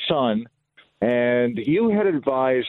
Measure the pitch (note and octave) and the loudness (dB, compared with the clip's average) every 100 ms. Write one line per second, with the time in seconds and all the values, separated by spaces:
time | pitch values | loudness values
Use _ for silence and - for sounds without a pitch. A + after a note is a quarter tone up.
0 | - D3+ B2 A2 A#2 _ _ _ _ - | -2 0 0 -2 -6 _ _ _ _ -4
1 | A2 B2 A#2+ B2 B2 A#2 B2 F3 A3+ G#3 | 0 2 2 2 0 -2 0 2 2 2
2 | G3 D3+ C3+ C3 C3 C3 | 0 0 -2 0 0 0